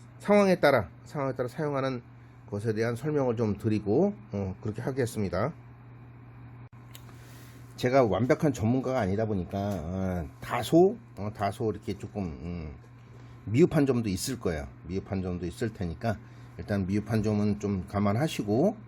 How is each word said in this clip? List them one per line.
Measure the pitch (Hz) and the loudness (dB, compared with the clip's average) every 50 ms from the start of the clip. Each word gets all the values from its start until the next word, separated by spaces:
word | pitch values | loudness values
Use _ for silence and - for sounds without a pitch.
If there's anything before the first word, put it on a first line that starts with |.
| - - - - | -16 -20 -20 -8
상황에 | - - 208 208 202 190 180 180 | 2 4 6 6 8 6 4 6
따라, | - 147 135 117 92 - - - - | 6 6 6 6 2 0 -8 -18 -20
상황에 | - - 156 135 135 127 | -10 -6 -4 -2 -2 -2
따라 | - 123 123 | -2 -4 -4
사용하는 | - - 156 147 143 135 135 135 131 120 - - - - - - - - - - | -4 -4 -4 -2 0 0 0 0 -2 -4 -8 -12 -20 -20 -20 -20 -20 -20 -12 -8
것에 | 101 104 104 117 107 | -6 -4 -2 -2 0
대한 | 104 113 117 120 | 2 0 0 0
설명을 | 117 135 156 151 143 135 123 117 | -2 -2 0 0 2 2 2 2
좀 | 110 117 107 101 - | 2 2 2 0 0
드리고, | - 113 107 104 104 98 107 139 98 101 104 - - - | 0 0 0 2 2 2 4 4 4 2 0 -4 -10 -6
어, | - 101 98 95 90 - - | -4 -4 -2 -4 -6 -6 -6
그렇게 | 110 104 - 120 | -6 -6 -4 -4
하겠습니다. | 147 127 135 123 113 - 110 101 90 85 90 110 147 170 - - - - - - - - - - - - - - - - - - - - - - - - - - - - - - - - - - - - - - - - - - - - | -4 0 0 -2 -2 0 -2 -2 0 0 0 0 0 -2 -8 -16 -20 -20 -20 -20 -20 -20 -20 -20 -20 -20 -20 -20 -20 -20 -18 -18 -18 -18 -18 -18 -18 -20 -20 -20 -20 -20 -20 -18 -20 -20 -20 -20 -20 -20 -20 -20 -20 -20 -20 -20 -18 -8
제가 | - - 123 127 139 127 | -2 0 4 6 6 6
완벽한 | 107 90 92 120 127 156 - 170 151 120 | 6 4 2 4 2 2 4 4 2 2
전문가가 | - 101 110 123 131 123 127 131 127 | 2 2 2 2 2 0 0 0 0
아니다 | 107 92 98 104 113 | 0 0 0 0 0
보니까, | 107 107 92 85 - - 98 | 0 -2 -2 -4 -4 -4 -4
어, | 98 104 101 87 76 82 92 95 95 92 90 87 78 - - - | -2 -2 -2 -4 -4 -4 -4 -2 -2 -2 -2 -2 -4 -8 -10 -14
다소, | - - 120 120 - - 143 165 180 196 233 - - - - | -8 -6 -4 -4 -2 4 6 6 6 6 4 -2 -10 -16 -12
어, | - 98 107 - | -8 -8 -8 -4
다소 | - 101 101 98 - 117 110 101 | -2 -2 -2 -2 -2 -2 -2 -2
이렇게 | 98 - - 95 - | -4 -6 -8 -8 -8
조금, | - - - 104 95 | -8 -8 -6 -4 -4
음, | 85 71 62 80 85 87 85 78 76 67 - - - - - - - - - - - - - - | -4 -6 -8 -8 -8 -8 -8 -8 -10 -12 -14 -18 -20 -20 -20 -20 -20 -20 -20 -20 -20 -20 -14 -6
미흡한 | 98 104 131 180 139 135 156 143 | 0 6 6 6 6 6 4 4
점도 | 135 123 120 113 104 | 4 2 2 0 0
있을 | 92 92 - - 127 - | -2 -2 -2 -4 -6 -4
거예요. | - 95 82 73 71 65 - - - | -2 -4 -2 -2 -6 -10 -14 -16 -12
미흡한 | 76 90 98 - - 107 95 90 | -8 -6 -6 -6 -4 -4 -4 -4
점도 | 92 90 87 90 | -4 -4 -4 -6
있을 | 85 80 - 123 110 - | -8 -6 -4 -6 -6 -4
테니까 | - 95 85 80 - - 110 101 - - - - - - - - | -4 -6 -6 -6 -4 -4 -4 -4 -4 -8 -16 -20 -20 -20 -18 -14
일단 | - 85 - 104 101 95 | -14 -4 -2 -2 0 0
미흡한 | 87 101 104 104 - 117 110 101 | 0 0 -2 0 0 -2 0 0
점은 | 110 107 104 104 104 101 101 | 2 2 2 2 2 0 0
좀 | - 101 101 92 90 - | -2 -4 -4 -4 -4 -4
감안하시고, | - 101 104 101 104 117 156 156 - - 120 104 104 120 156 208 - - - | -2 0 2 2 2 2 0 0 -2 -4 -2 0 2 2 2 2 0 -2 -10